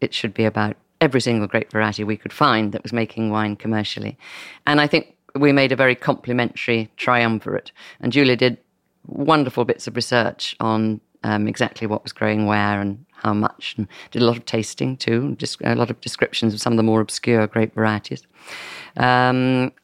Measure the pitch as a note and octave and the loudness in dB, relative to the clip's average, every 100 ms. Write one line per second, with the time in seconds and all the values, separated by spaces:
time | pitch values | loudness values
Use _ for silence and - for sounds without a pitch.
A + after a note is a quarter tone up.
0 | C3 - A2 - A2 G#2+ G#2 - _ - | -6 -4 -6 0 0 0 -2 -4 _ 0
1 | D#3 B2+ B2 A2+ G#2 A2+ - A2 G#2+ G#2 | 2 2 2 0 0 -2 -2 -2 -2 -2
2 | G#2+ A2 - - D3 A2 G#2+ A2 - A#2+ | -4 -6 -6 0 2 2 0 -4 -6 -4
3 | A2 - A2 G#2+ G#2+ G#2 A2 A2 G#2+ - | -4 -4 -2 0 -2 -4 -2 -2 -2 -6
4 | G#2+ - - - - - C#3+ D3 D3 E3 | -10 -12 -18 -20 -20 -6 0 2 2 0
5 | - _ _ C#3 C#3+ C#3 C3+ C3 C3 B2 | -2 _ _ 2 4 6 4 4 2 2
6 | - C3 - B2 A#2+ - - A2+ A2 - | 0 -2 -2 -2 -2 -4 -2 -2 -2 -4
7 | - B2 A#2 A2 - G2 - - - - | 0 2 2 0 -2 -6 -8 -20 -20 -6
8 | A#2+ C3 C3 B2 B2+ A#2 _ _ _ _ | -2 2 4 4 2 0 _ _ _ _
9 | - - C#3+ D#3 B2+ B2+ A#2+ A#2 - B2 | -14 -4 2 2 2 0 0 -2 -4 -6
10 | - B2 A2 - - - A2+ A2 A2 G#2+ | 0 0 0 -4 -10 -4 0 0 0 -2
11 | _ _ A2 G#2 G#2+ A2+ A#2+ - A2 G#2+ | _ _ -2 0 0 -2 -4 -4 -6 -6
12 | - - A2 G#2+ G#2 G#2 G#2 G#2 G2+ G#2 | -6 -4 0 2 2 2 2 0 -2 -6
13 | - - G#2+ G#2 G#2 - - - G2+ - | -14 -6 -2 0 0 -4 -12 -8 -8 -10
14 | - A#2 A#2 A#2+ - A2+ G#2 - C3 C3 | -8 0 2 2 -2 -4 -4 -4 -4 -4
15 | - A#2 C#3 - - - - A#2+ A#2 A#2 | -2 0 -2 -6 -8 -4 -2 0 0 -4
16 | - - - - A#2 G#2+ B2 A2+ A2 A2 | -8 -4 -2 0 -2 0 0 2 4 2
17 | G#2 - - A#2 G#2+ A#2 A2 - A2 G#2 | 0 -4 2 2 2 0 -2 0 0 -2
18 | - C3 _ _ - - - - - - | -6 -14 _ _ -18 -16 -16 -16 -12 0
19 | B2+ B2+ B2+ B2+ B2+ B2+ B2+ _ | 2 4 4 4 2 2 0 _